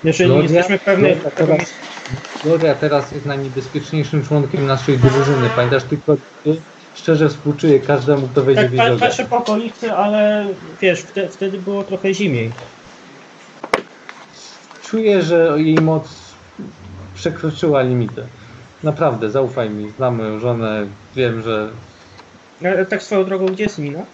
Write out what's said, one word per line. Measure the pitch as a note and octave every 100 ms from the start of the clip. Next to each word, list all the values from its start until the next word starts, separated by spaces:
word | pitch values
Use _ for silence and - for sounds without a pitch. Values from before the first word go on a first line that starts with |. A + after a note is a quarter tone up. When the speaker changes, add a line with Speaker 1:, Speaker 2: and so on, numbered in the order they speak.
Speaker 1:
Jeżeli | D#3+ D#3 B2+
Speaker 2:
Gloria, | C#3 D3+
Speaker 1:
jesteśmy | E3 F3+ F#3+
pewni | G3 F#3+ F#3+
Speaker 2:
Gloria | D#3+
Speaker 1:
tego | D#3 -
Speaker 2:
teraz, | D#3 D#3
Speaker 1:
miejsca. | F3 - - - - B2+ - -
Speaker 2:
Gloria | D3+ E3 D#3+ C3+
teraz | D3+ C#3+ C3
jest | D3 C#3+
najniebezpieczniejszym | C#3 C3+ B2+ B2+ D3+ D3 D#3 D3 D#3 B2+
członkiem | D3+ C#3 C#3 C3+
naszej | C3 - C3
drużyny. | B2+ C3 C#3 C#3 A#2+ A#2+
Pamiętasz, | A#2+ C3
tylko | - D3 - C#3+ - -
ty? | D3+ D#3+ - - - -
Szczerze | - D#3 D3+
współczuję | - D3 D3 E3 C3+
każdemu, | C3 C#3+ B2 C#3+ C3
kto | C3+
wejdzie | C3 C3
Speaker 1:
Tak, | B2+
Speaker 2:
w | B2
Speaker 1:
pa-, |
Speaker 2:
jej | A#2
drogę. | A#2+ B3
Speaker 1:
patrzę | - B3
po | A#3+
okolicy, | A#3 G#3+ A#3 - A3+
ale | F3+ G#3 G#3+ G#3 G#3+ G3+ F#3 E3 D#3
wiesz, | F#3+ E3+
wte-, | - - F#3+
wtedy | - G3 F#3+
było | F3+ G3+
trochę | G3 F#3+ G3
zimniej. | F#3+ G3+ B2 A2+ A#2 - - - - - - - - - - - - - - - - - - - - - -
Speaker 2:
Czuję, | - A3 A3 G3
że | D#3+ E3+ E3 D3
jej | D#3+ D#3
moc | D#3+ D#3+ - - - - - - - - - - - -
przekroczyła | E3 D#3 D#3+ D3+ E3+ C#3+
limity. | B2+ B2 A2+ - A#2 - - - - -
Naprawdę, | D#3 D3 D#3+ A2+ A2
zaufaj | A#2+ B2+ B2+ A2
mi, | G#2 G#2 A2
znam | C3 A#2
moją | A2 G#2+
żonę, | A#2+ A#2 A2 G#2+ G2+ G2+ - C3
wiem, | B2 A2+
że | A2 A2 G#2+ A2+ - - - - - - - -
Speaker 1:
E, | F3+ F#3 F#3+
tak | G3+
swoją | - G3+ F#3+
drogą, | F#3+ F#3+
gdzie | F#3+
jest | G#3 -
Mina? | C#3+ D3+ -